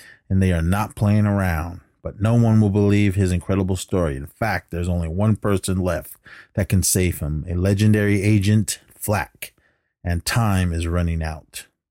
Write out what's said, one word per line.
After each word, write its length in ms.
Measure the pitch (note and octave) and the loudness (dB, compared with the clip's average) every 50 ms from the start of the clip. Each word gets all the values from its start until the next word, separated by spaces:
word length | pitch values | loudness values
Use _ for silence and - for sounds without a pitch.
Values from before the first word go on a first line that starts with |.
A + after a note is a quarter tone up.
| - - - _ _ - | -20 -20 -20 _ _ -2
and 140 | G2 F#2+ F#2+ | 0 2 2
they 100 | F#2 F2+ | 2 2
are 100 | E2 D#2+ | 2 0
not 320 | E2+ F#2+ G2+ A2 A2 - | 0 0 -2 -2 -4 -4
playing 320 | - A2 G#2 G#2 G#2+ G#2 | -2 0 2 2 2 2
around. 540 | G#2 G2+ G2+ F#2+ F2+ E2+ D#2+ E2 E2+ F2 F#2+ - _ _ _ - | 2 2 0 0 0 -2 -2 -4 -6 -10 -14 -18 _ _ _ -14
But 160 | E2+ - G2+ | -14 -8 -4
no 160 | G2+ A2 A#2 | -2 0 2
one 280 | A#2+ A#2 A2+ A2 G#2+ G#2+ | 2 2 4 4 4 4
will 80 | G2+ | 2
believe 440 | F#2+ G#2 G2+ G2+ G2+ G2+ G#2 G2+ F2+ | 2 2 2 4 4 4 2 2 2
his 160 | G2+ G2 F2+ | 2 2 2
incredible 460 | F2+ E2+ - - F#2+ F#2+ F#2+ F#2 F#2+ | 0 -2 -2 -2 -2 -2 -2 -2 -4
story. 400 | F2+ - - - F#2+ E2+ D#2 C#2 | -4 -6 -4 -2 -2 0 -2 -2
In 100 | C2+ C#2 | -6 -10
fact, 440 | - - - A2+ G#2+ F#2 F2 - _ | -12 -10 -6 -4 -4 -4 -4 -6 _
there's 180 | F2 E2+ F2 F2+ | -8 -6 -4 -2
only 200 | F2 F2 E2 D#2+ | -2 -2 -4 -4
one 280 | D#2+ F#2 G#2 A2 G#2+ | -2 0 0 2 2
person 440 | - - G#2+ G2+ F#2 - - F#2 F#2+ | 0 0 0 0 0 0 -2 -2 -2
left 360 | F2+ F#2 E2 D#2 - - - - _ - - - - _ _ | -2 -2 -2 -4 -6 -10 -16 -20 _ -20 -20 -20 -20 _ _
that 160 | G#2+ F#2+ - | -4 -2 0
can 120 | - F#2+ E2+ | 0 0 0
save 380 | - - G2 F2+ F2 E2+ - | 2 0 2 2 0 0 -2
him, 240 | E2+ D2 D2+ D#2 - | -4 -4 -4 -4 -6
a 80 | F2+ E2+ | -4 -4
legendary 680 | F2+ F2+ G2 G2+ F#2+ A2 G#2+ G#2+ G#2+ G#2 G#2 G#2 G2+ F#2 | -2 0 0 2 2 4 4 4 4 2 2 2 2 2
agent, 580 | G#2 G#2+ G#2 F#2 G2+ G#2+ A2 G2+ - - - _ _ - | 2 2 2 4 4 2 2 2 0 -6 -10 _ _ -18
Flack, 580 | - - - G#2 F#2+ - - _ _ - - - _ _ _ _ _ _ _ _ _ - | -10 -6 -4 -2 -2 -4 -6 _ _ -20 -20 -20 _ _ _ _ _ _ _ _ _ -6
and 220 | F#2 F2 F2 - | -4 -4 -4 -4
time 480 | - - A#2+ A#2 G#2+ F#2+ F#2 F#2 F2 E2+ | -2 -2 0 0 2 2 2 0 0 -2
is 160 | E2 E2+ E2+ | -2 -4 -2
running 340 | E2+ F2 F2 E2 E2 E2 E2 | -2 0 0 0 -2 -2 -4
out." 440 | D#2+ D#2 D2+ - _ - - - _ _ _ _ _ | -6 -8 -10 -14 _ -18 -18 -18 _ _ _ _ _